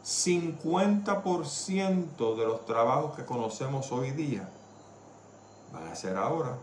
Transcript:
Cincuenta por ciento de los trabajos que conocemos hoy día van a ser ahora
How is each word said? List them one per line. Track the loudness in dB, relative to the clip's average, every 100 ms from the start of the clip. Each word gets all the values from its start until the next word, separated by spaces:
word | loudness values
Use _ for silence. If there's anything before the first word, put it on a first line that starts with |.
Cincuenta | -4 0 2 2 0 -4 0 4 6 4 2 0
por | 2 0
ciento | -2 -6 -2 2 4 2 0 0 0
de | 2
los | 2 0
trabajos | 0 4 4 4 0
que | -6
conocemos | -6 -4 -4 -4 -4 -4 -2
hoy | -2 -2
día | -2 -2 -2 -6 -14 -20 -20 -20 -20 -20 -20 -20 -20 -20 -20 -16
van | -14 -12
a |
ser | -8 -4 0
ahora | 0 0 -2 -6